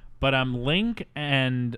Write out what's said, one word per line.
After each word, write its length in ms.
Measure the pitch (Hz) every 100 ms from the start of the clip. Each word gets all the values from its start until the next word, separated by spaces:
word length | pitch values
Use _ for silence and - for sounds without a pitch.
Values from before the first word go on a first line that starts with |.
| - -
But, 140 | 135
um, 200 | 135 131
Link 520 | 123 123 175 226 220 -
and 640 | 143 147 139 131 127 120